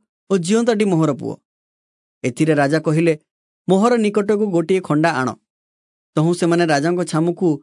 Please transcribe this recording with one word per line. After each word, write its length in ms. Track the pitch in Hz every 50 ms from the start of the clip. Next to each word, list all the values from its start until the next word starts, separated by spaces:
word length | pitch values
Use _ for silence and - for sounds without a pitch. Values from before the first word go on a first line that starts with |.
| _ _ _ _ _ _
ଓ 60 | 196
ଜିଅନ୍ତାଟି 480 | 185 165 175 220 226 233 240 226 202 214
ମୋହର 280 | 202 175 160 160 151
ପୁଅ।'" 240 | 131 - 117 110 110 - _ _ _ _ _ _ _ _ _ _ _ _ _ _ _ _ -
ଏଥିରେ 300 | 127 123 - 156 160 156
ରାଜା 240 | 143 139 139 160 156
କହିଲେ, 360 | 156 170 151 165 170 170 156 156 _ _ _ _ _ _ _ _ _ -
"ମୋହର 240 | 185 190 214 240 247
ନିକଟକୁ 500 | 233 214 208 208 214 202 208 214 202 214
ଗୋଟିଏ 340 | 202 175 170 165 165 190 185
ଖଣ୍ଡା 300 | 185 - 151 151 160 170
ଆଣ।" 180 | 151 131 127 120 110 - _ _ _ _ _ _ _ _ _ _ _ _ _ _ _
ତହୁଁ 160 | 151 156 170 175
ସେମାନେ 300 | 170 185 170 170 170 175
ରାଜାଙ୍କ 340 | 160 147 143 143 170 175 175 175
ଛାମୁକୁ 440 | - - 156 165 175 170 - 185 165 147 139